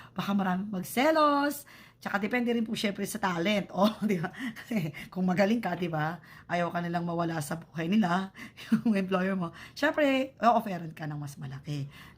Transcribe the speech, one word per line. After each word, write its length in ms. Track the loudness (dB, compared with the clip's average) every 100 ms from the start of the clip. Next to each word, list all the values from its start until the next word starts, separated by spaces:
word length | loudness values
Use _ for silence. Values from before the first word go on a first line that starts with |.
| -14 -8
baka 160 | 0 2
maraming 320 | 2 0 -2
magselos. 960 | -6 -4 2 4 6 6 4 0 -2 -12 -20 -20 _
Tsaka 240 | -4 -2
depende 320 | 0 0 0
rin 80 | 0
po 160 | -2 -2
syempre 240 | -2 -2 -4
sa 80 | -2
talent. 540 | -2 0 2 0 0
<laughs> 60 | 2
Oh, 120 | 2 2 0
di 160 | 0
ba? 80 | -2
Kasi 640 | -6 -8 -8 -6 -4 -4 -6 -10
kung 160 | -2 0
magaling 320 | 4 4 2
ka, 160 | 0
di 160 | -2 -2
ba? 280 | -2 -2 -4 -14 -16 -4
Ayaw 240 | -2 0
ka 80 | -2
nilang 240 | -2 -2
mawala 400 | -2 -2 -2 -2
sa 160 | -4 -8
buhay 320 | -8 -6 2
nila, 400 | 4 4 2 -2 -10
<laughs> 180 | -18 -10 0
yung 240 | 2 4
employer 400 | 2 2 2 2
mo. 160 | 0 -2 -8 -16
Syempre, 600 | -2 0 4 4 4 0 2
o-offeran 560 | 4 4 2 -6 -8
ka 140 | -8 -8
ng 80 | -6
mas 160 | -8 -10
malaki. 500 | -10 -10 -6 -6 -6 -12 -20